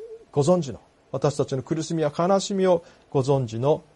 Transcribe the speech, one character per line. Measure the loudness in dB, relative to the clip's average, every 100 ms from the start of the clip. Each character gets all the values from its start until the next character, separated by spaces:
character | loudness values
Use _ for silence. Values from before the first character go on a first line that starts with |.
| -18 -18 -4
ご | 0
存 | 4 2
知 | 0
の、 | -10 -18 _ _
私 | -2 -2 0
た | -2
ち | -4
の |
苦 | -4 -6
し | -4
み | -2
や | -2 0
悲 | 0 0
し | 0 0
み | 2
を | 2 -2 -20 _
ご | -2
存 | 2 0 0
知 | -2
の | 0 0 -4